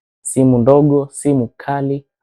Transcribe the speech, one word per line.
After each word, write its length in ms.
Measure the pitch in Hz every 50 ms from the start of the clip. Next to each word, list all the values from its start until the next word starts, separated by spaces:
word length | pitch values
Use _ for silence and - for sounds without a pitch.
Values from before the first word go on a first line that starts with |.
| _ _ _ _ _
Simu 340 | - - 135 131 131 127 120
ndogo, 500 | 117 123 139 147 147 147 143 143 139 143 -
simu 360 | - - 143 143 135 117 - -
kali, 500 | - - - 139 143 139 139 139 143 - _ _ _